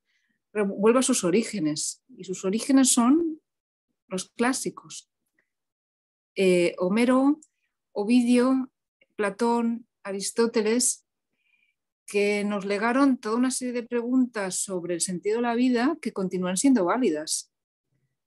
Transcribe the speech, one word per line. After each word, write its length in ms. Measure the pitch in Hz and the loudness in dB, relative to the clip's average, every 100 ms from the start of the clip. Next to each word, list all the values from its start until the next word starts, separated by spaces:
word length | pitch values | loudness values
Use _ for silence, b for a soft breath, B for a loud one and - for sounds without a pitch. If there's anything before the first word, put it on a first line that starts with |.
| _ _ _ _ _ | _ _ _ _ _
re-, 100 | 208 | -4
vuelve 360 | 196 196 208 247 | -2 2 4 4
a 40 | |
sus 200 | 254 247 | 2 0
orígenes. 800 | 180 185 226 208 156 156 - - _ - | 0 0 0 -4 -4 -4 -6 -10 _ -16
Y 80 | 185 | -12
sus 180 | 185 | -8
orígenes 460 | 190 220 - 269 254 | -4 -4 2 4 4
son 500 | - 240 311 330 311 _ _ _ _ _ _ _ | 4 4 4 2 -6 _ _ _ _ _ _ _
los 220 | 185 - | -10 -8
clásicos. 800 | - 240 262 185 - 160 - - _ _ _ _ _ _ _ _ _ _ _ _ - | -2 -2 -2 -6 -10 -14 -20 -20 _ _ _ _ _ _ _ _ _ _ _ _ 0
Eh, 400 | 190 180 175 - | 2 4 2 0
Homero, 640 | 180 208 240 254 277 302 - _ _ _ _ | 0 2 4 4 2 0 -6 _ _ _ _
Ovidio, 760 | - 202 247 240 247 247 262 254 _ _ _ _ - | -6 2 2 4 4 2 0 -4 _ _ _ _ -6
Platón, 720 | 208 190 233 233 233 233 - _ | -4 -2 0 0 -2 -4 -10 _
Aristóteles, 1000 | 196 196 190 - 233 233 214 233 247 - _ _ _ _ _ _ _ _ _ _ - | -10 -8 -6 -2 0 0 0 0 0 -4 _ _ _ _ _ _ _ _ _ _ -6
que 360 | 202 202 208 202 | -2 0 0 -2
nos 180 | 208 | -4
legaron 540 | 190 202 226 247 277 247 | -4 -2 0 2 2 0
toda 180 | 214 226 | -2 -2
una 160 | 254 | -2
serie 220 | 254 254 | -2 -6
de 100 | 240 | -8
preguntas 720 | 233 240 233 262 247 214 190 180 | -6 -6 0 0 0 -2 -6 -6
sobre 380 | - 185 170 | -6 -6 -4
el 80 | 175 | -4
sentido 360 | 170 180 208 226 | -4 -4 -2 -2
de 40 | |
la 140 | 240 233 | 0 0
vida 420 | 254 240 254 320 | 2 2 0 -2
que 120 | 233 | -6
continúan 420 | - 185 185 180 185 | -6 -4 -2 -2 0
siendo 300 | 277 247 175 | 4 4 4
válidas. 640 | 220 240 151 156 - - _ _ _ _ _ _ _ | 2 0 0 -4 -8 -8 _ _ _ _ _ _ _